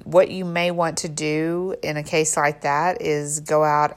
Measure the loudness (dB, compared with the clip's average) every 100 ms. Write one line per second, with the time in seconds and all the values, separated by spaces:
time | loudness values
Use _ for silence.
0 | 2 4 4 0 -4 0 0 0 -2 -2
1 | -6 -4 -2 0 -2 -2 -4 -6 -6 -6
2 | -2 0 2 2 0 0 -2 2 0 0
3 | -2 -2 -2 -6 0 2 4 4 0